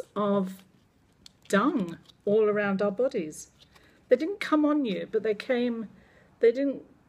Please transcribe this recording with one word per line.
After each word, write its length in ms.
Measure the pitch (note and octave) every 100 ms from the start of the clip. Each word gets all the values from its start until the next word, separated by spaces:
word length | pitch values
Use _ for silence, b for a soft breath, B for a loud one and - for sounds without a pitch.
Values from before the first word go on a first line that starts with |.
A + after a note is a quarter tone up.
| - -
of 480 | G#3 G3+ F#3+ F#3+ - _ _ _ _ _ - _ -
dung 500 | G3 A#3+ E4+ F3 E3 - _ -
all 200 | G#3 G#3+
around 360 | G#3 G3+ G3
our 100 | G3+
bodies. 600 | G3 B3+ A#3 D#3 D3+ - _ b b b b b
They 60 | B3+
didn't 240 | D#4+ G4+
come 260 | - D#4 D4
on 200 | D4+ B3+
you, 220 | E3+ E3+
but 120 | A3
they 100 | A3
came, 560 | G3+ - B3 B3 A#3 G#3+ b b b b b
they 120 | A#3
didn't 320 | A#3+ C#4 B3+ - _